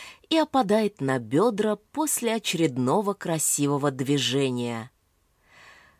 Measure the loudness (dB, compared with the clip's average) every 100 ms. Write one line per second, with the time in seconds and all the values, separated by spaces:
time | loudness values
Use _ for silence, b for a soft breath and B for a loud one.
0 | B B B 0 2 2 2 2 2 -2
1 | -2 -2 0 2 2 2 -2 -2 _ -4
2 | -2 -2 -2 -2 -2 0 0 0 0 0
3 | 0 -4 -4 -2 -2 0 0 2 0 -2
4 | 0 0 0 0 -2 -2 -4 -6 -12 _
5 | _ _ _ _ b b b b b b